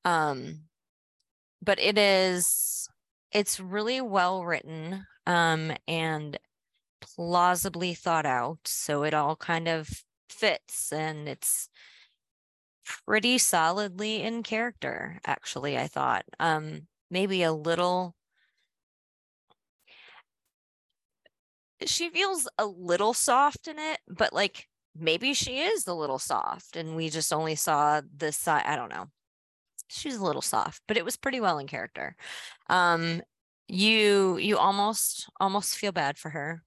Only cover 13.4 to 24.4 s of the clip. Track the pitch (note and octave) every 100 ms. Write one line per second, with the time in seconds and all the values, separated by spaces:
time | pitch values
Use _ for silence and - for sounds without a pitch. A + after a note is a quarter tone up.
13.4 | - F3 D#3+ F#3+ G#3 F3+ G#3+ G#3+ G#3+ A#3
14.4 | A3 A3 A#3+ - C3 - - E3 - -
15.4 | - C3 C#3 C3 B2+ C#3 C3+ A2 - -
16.4 | E3 D#3 D#3 D#3 D#3+ _ _ F3+ G3 F#3+
17.4 | E3 D#3 D#3 E3+ F3+ F3+ F3+ - _ _
18.4 | _ _ _ _ _ _ _ _ _ _
19.4 | _ _ _ _ _ - - - _ _
20.4 | _ _ _ _ _ _ _ _ _ _
21.4 | _ _ _ _ - - E4+ D#4+ G4 F4+
22.4 | B3+ - G#3+ F3 F3+ F3 G#3 A#3+ - B3+
23.4 | C#4+ - D#4+ D4+ D#4 D#4 - F3 - -